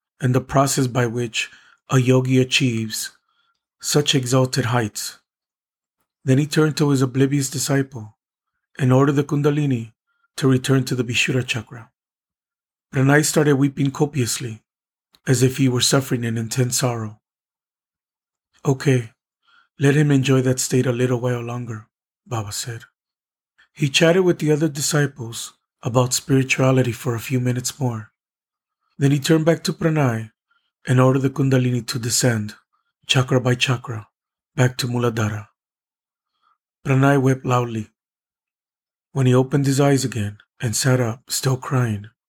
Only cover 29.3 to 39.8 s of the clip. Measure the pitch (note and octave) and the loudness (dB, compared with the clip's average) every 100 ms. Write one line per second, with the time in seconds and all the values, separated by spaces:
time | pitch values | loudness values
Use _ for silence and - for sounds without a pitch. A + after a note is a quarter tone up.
29.3 | D#3+ D#3 D#3+ - E3 E3 D#3 C3+ A2+ A2 | 2 2 0 -2 -2 -2 0 0 -2 -8
30.3 | _ _ _ _ _ - B2+ C3 C3+ C3+ | _ _ _ _ _ 0 2 4 2 0
31.3 | C3+ C3+ C3 B2+ B2 A2 B2+ A#2+ - C3 | 0 0 2 0 -2 -4 -6 -4 0 0
32.3 | A2+ G#2+ - _ _ _ _ - B2+ B2+ | 0 -6 -12 _ _ _ _ -2 0 2
33.3 | C3 A#2+ B2 - A#2+ - A2 - _ _ | 0 0 -2 -2 -4 -6 -12 -14 _ _
34.3 | _ _ - B2+ - B2 A#2+ A#2+ A2+ G#2+ | _ _ -2 -2 0 -6 -2 -2 -2 -4
35.3 | G#2+ G#2 _ _ _ _ _ _ _ _ | -4 -12 _ _ _ _ _ _ _ _
36.3 | _ _ _ _ _ - C3 C#3 C#3 C3 | _ _ _ _ _ 0 2 4 4 2
37.3 | C3 C3 B2 A#2+ A2+ G#2 _ _ _ _ | 0 0 -2 -2 -6 -10 _ _ _ _
38.3 | _ _ _ _ _ _ _ _ C#3 B2+ | _ _ _ _ _ _ _ _ 0 4
39.3 | B2+ C3 D3 C#3 C3+ | 4 2 0 0 2